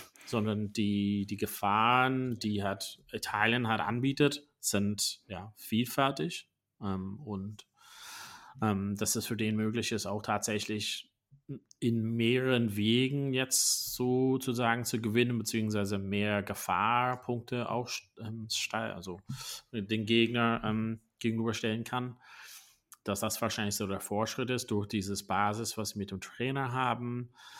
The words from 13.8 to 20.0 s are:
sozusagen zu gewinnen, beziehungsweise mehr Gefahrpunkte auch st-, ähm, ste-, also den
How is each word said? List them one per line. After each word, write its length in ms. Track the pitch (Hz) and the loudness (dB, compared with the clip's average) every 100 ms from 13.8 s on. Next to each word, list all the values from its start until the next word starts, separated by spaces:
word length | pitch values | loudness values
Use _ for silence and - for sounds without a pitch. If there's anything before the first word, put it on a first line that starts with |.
| - - | -2 -2
sozusagen 880 | 123 127 131 131 131 120 120 117 | 2 4 4 2 0 2 2 2
zu 160 | 117 117 | 0 -2
gewinnen, 380 | 107 113 120 120 | 2 4 4 2
beziehungsweise 600 | 104 113 110 107 98 101 | 0 0 2 2 0 0
mehr 460 | 98 101 104 104 | 0 0 2 2
Gefahrpunkte 1300 | 98 98 - 90 107 120 127 127 - 120 117 123 117 | 0 -4 -2 2 4 4 2 0 -2 -4 -2 -4 -2
auch 180 | 117 120 | -2 -4
st-, 220 | - - - | -8 -10 -12
ähm, 280 | 110 113 110 | -10 -8 -6
ste-, 440 | - - 113 113 | -4 -2 -2 -4
also 280 | 92 92 90 - 135 - - - | -6 -8 -10 -10 -12 -10 -12 -8
den 340 | 117 101 110 | -6 -2 -2